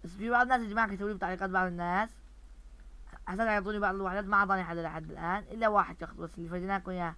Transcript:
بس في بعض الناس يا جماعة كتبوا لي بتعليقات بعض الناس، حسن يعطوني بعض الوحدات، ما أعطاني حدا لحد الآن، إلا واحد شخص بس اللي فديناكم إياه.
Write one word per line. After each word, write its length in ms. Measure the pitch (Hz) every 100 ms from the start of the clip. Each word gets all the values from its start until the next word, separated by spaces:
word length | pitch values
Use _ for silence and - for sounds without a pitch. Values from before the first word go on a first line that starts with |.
بس 60 | 170
في 200 | 190 226
بعض 120 | 240
الناس 200 | 247 254
يا 60 | 220
جماعة 260 | 214 220
كتبوا 140 | 196 202
لي 60 |
بتعليقات 360 | 196 185 185 190
بعض 160 | 185 185
الناس، 440 | 175 175 180 226 - - - - - - - - - - - -
حسن 200 | 190 226
يعطوني 320 | 208 196 208
بعض 160 | 202
الوحدات، 300 | 196 190 190
ما 120 | 196 202
أعطاني 280 | 196 190
حدا 180 | 170 170
لحد 280 | 165 165 160
الآن، 320 | 160 170 196
إلا 260 | 208 226 220
واحد 320 | 208 165 165
شخص 140 | 165
بس 240 | - 165 -
اللي 100 | 170
فديناكم 420 | 180 185 196 185
إياه. 260 | 180 170